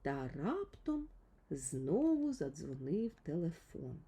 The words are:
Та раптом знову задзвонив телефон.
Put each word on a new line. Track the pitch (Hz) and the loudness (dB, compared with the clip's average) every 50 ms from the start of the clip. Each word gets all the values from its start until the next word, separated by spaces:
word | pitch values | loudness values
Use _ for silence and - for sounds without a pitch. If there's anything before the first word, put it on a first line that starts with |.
Та | - 139 143 139 131 123 - | 0 0 0 0 -2 -4 -4
раптом | 135 147 208 320 392 403 - - - - - 302 302 302 - - - - - - - _ _ | -2 0 0 0 0 -4 -6 -10 -6 -2 -2 0 0 -2 -6 -12 -20 -20 -20 -20 -20 _ _
знову | 156 135 131 - - 131 131 135 170 240 302 330 320 294 294 294 262 | -6 -4 -4 -4 -4 -2 2 4 4 6 6 6 4 4 2 0 0
задзвонив | 254 - 135 143 151 143 139 135 135 131 135 170 214 226 226 - - - | -2 -2 -4 -4 -6 -6 -6 -6 -4 0 0 2 2 2 0 -4 -6 -6
телефон. | 156 147 175 170 165 165 - - - - - 135 127 123 - - | -2 0 2 2 0 -2 -4 -14 -12 -10 -8 -6 -6 -8 -10 -14